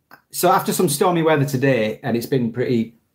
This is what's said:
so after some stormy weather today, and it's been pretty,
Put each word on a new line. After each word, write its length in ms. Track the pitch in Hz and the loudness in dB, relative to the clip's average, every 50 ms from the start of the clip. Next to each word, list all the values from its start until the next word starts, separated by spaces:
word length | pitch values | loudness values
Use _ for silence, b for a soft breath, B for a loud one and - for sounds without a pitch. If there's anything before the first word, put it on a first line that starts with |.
| _ _ - - _ _ | _ _ -20 -20 _ _
so 200 | - - - 175 185 | -6 -2 2 2 2
after 180 | 190 - - | 2 0 -2
some 200 | - - 190 160 | -2 0 0 0
stormy 320 | - - 208 185 175 170 156 | 0 0 0 2 2 2 2
weather 240 | 160 156 147 135 | 2 2 2 2
today, 520 | - - 127 131 139 131 117 107 107 107 - - | 0 0 0 2 2 2 2 0 -2 -4 -6 -6
and 120 | 123 110 | -4 -4
it's 120 | 117 117 | -4 -2
been 260 | - 143 131 120 110 - | -2 -2 -2 -2 -2 -2
pretty, 440 | 123 123 131 131 117 110 - - _ _ _ _ | -4 -2 0 0 0 -2 -4 -8 _ _ _ _